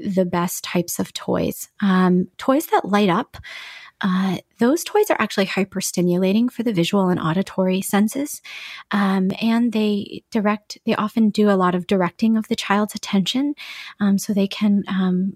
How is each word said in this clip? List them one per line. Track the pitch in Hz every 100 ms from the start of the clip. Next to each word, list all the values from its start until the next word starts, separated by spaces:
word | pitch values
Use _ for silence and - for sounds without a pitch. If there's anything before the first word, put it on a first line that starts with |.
| 202
the | 185 180
best | 180 180 - -
types | 180 170 -
of | 185
toys. | - - 180 160 - - -
Um, | 202 185 185 180 - -
toys | - 269 -
that | 427 -
light | 202 202
up, | 180 - - - - - - - -
uh, | 190 185 190 180 - -
those | 233 339
toys | - 415 415
are | -
actually | 214 - 190
hyperstimulating | - 196 190 - - 175 175 190 214 247
for | -
the | 233
visual | 185 170 202 185
and | 175
auditory | 160 175 196 - 185 185
senses. | - 202 214 269 294 - - - - - -
Um, | 208 196 190 185 196
and | 226 233 240
they | 220 214 202 - - -
direct, | 226 202 208 - - -
they | 208
often | 208 233 214
do | 214 208
a | 190
lot | 180 180
of | 175
directing | 196 175 - 220 220
of | -
the | 226
child's | - 202 208
attention. | - - 196 175 254 285 302 - - - -
Um, | 202 196
so | -
they | 202 196
can, | - 214 202 -
um, | 190 185 180 190